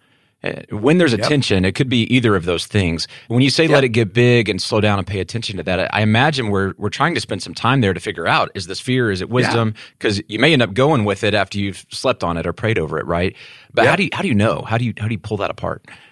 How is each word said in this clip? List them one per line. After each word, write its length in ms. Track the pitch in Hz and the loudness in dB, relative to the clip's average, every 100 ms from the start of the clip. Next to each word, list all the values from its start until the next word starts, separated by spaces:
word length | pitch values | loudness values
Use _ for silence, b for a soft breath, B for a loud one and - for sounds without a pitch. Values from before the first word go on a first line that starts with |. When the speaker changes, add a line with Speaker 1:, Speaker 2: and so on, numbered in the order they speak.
| _ _ _ _ | _ _ _ _
Speaker 1:
Uh, 120 | - - - | -10 -10 -10
when 280 | 104 123 175 | -2 2 4
there's 160 | 160 | 4
a 40 | 107 | 2
Speaker 2:
Yep. 100 | 113 | 0
Speaker 1:
tension, 360 | 147 - 98 | 0 2 2
it 120 | 92 - | 0 0
could 120 | 135 | 0
be 240 | 123 113 | 0 2
either 220 | 127 113 | 2 2
of 120 | 98 85 | 2 0
those 200 | 85 - | -2 0
things. 400 | 104 90 82 - B B | 0 0 -2 -6 B B
When 140 | 120 | 2
you 60 | 135 | 2
say, 120 | 131 160 | 4 4
Speaker 2:
Yep. 40 | |
Speaker 1:
"Let 120 | 143 | 4
it 60 | 131 | 4
get 220 | 113 110 | 2 0
big 360 | 113 123 120 107 | 4 4 4 2
and 120 | 95 | -2
slow 200 | - 110 | -2 0
down 180 | 104 101 | 2 0
and 80 | 92 | -2
pay 140 | 98 | -6
attention 360 | 92 117 - 95 | -6 -6 -8 -8
to 40 | |
that," 160 | 85 90 | -4 -2
I, 220 | 90 - | -2 0
I 20 | |
imagine 460 | 107 110 147 139 110 | 2 4 2 0 0
we're, 260 | 98 95 - | 0 0 -2
we're 120 | 104 | -6
trying 240 | - 151 | -2 -2
to 60 | 143 | -2
spend 220 | - 98 | -6 -8
some 100 | - | -8
time 280 | - 113 135 | -4 2 4
there 120 | 101 | 2
to 60 | 82 | 0
figure 260 | - 87 85 | -4 -4 0
out, 240 | 151 92 101 | 0 0 -6
is 100 | 87 | -10
this 140 | 92 | -10
fear? 320 | - 127 117 | -2 0 0
Is 100 | 92 | -2
it 60 | 90 | -2
Speaker 2:
Yeah. 60 | |
Speaker 1:
wisdom? 400 | 123 117 117 113 107 B B | 0 2 2 0 -4 B B
'Cause 200 | 117 98 - | -2 -2 -4
you 140 | 104 | 0
may 120 | 143 | 2
end 100 | 147 | 4
up 120 | 110 | 2
going 300 | 98 143 147 | 2 2 2
with 180 | 104 98 | 0 0
it 100 | 107 | 0
after 260 | 104 95 101 | 0 -2 -4
you've 260 | 101 92 - | -6 -8 -14
slept 340 | - 135 - | -4 -2 0
on 120 | 87 82 | -2 -2
it 80 | |
or 80 | 85 | -4
prayed 240 | 82 110 110 | -4 -2 -2
over 220 | 78 78 | -2 -4
it, 80 | 71 | -2
right? 300 | 85 98 B B B B | -2 -2 B B B B
But 100 | - | 2
Speaker 2:
Yep. 80 | 123 | 2
Speaker 1:
how 60 | 170 | 2
do 60 | |
you, 60 | 180 | 0
how 80 | - | -2
do 60 | 180 | 0
you 60 | |
know? 300 | 104 110 73 - | 2 2 0 -2
How 100 | 113 | -2
do 60 | |
you, 100 | 120 - | -2 -4
how 80 | 107 | -6
do 80 | |
you 40 | 107 | -6
pull 160 | - 101 | -6 -6
that 140 | 98 | -6
apart? 340 | - 87 - - B B | -6 -8 -8 -12 B B